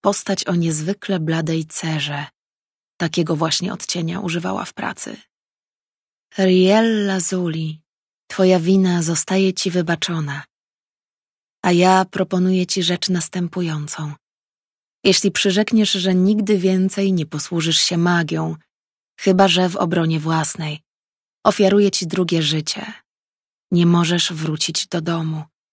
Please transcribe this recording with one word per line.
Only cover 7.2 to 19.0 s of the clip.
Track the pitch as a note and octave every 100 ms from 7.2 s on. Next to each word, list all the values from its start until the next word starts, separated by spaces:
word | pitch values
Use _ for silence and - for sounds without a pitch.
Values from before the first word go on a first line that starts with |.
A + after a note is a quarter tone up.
| F3+ F#3 F3 D#3+ D#3 D#3 _ _ _ _ -
twoja | - F#3 F#3
wina | E3 F#3+ F#3 F3
zostaje | D#3+ E3 - F#3+ F#3+
ci | F#3 F3+
wybaczona. | F3 E3 E3 - E3 D3 C#3+ - _ _ _ _ _ _ _ _ _ _ _
A | F3+
ja | F3 F#3 F#3+
proponuję | F#3 - F#3 F#3 F#3 F#3 F3+
ci | G3
rzecz | E3+ E3+ -
następującą. | F3+ - F#3 E3+ F3+ E3+ D3+ D3 - D3+ D3 _ _ _ _ _ _ _ _
Jeśli | F#3 F#3 G3+
przyrzekniesz, | - G3+ F#3+ G#3+ A3 G#3
że | G3 F#3
nigdy | F#3 F#3 G#3+ G3+ G3+
więcej | F#3 F#3 F#3+ G3 G3
nie | F3+ D3+
posłużysz | D3+ - E3+ D#3 D#3+
się | - E3+
magią, | F3 F3 D#3 D#3+ D#3+ D#3+ _ _ _ _